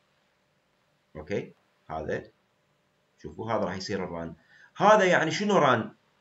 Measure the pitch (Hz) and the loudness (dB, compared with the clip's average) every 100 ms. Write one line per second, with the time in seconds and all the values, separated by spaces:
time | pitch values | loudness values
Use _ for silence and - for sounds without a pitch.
0 | _ _ _ _ _ _ _ _ _ _ | _ _ _ _ _ _ _ _ _ _
1 | _ 76 78 101 - - _ _ - 78 | _ -16 -8 -8 -8 -16 _ _ -12 -8
2 | 78 117 - _ _ _ _ _ _ _ | -6 -6 -8 _ _ _ _ _ _ _
3 | _ _ - 90 110 110 95 95 - 95 | _ _ -16 -10 -4 -4 -4 -6 -6 -6
4 | 87 82 82 82 _ _ - - 196 214 | -6 -8 -10 -14 _ _ -16 2 6 6
5 | 185 156 160 151 208 185 143 120 104 - | 6 2 0 -2 2 4 4 2 -2 -10
6 | _ _ | _ _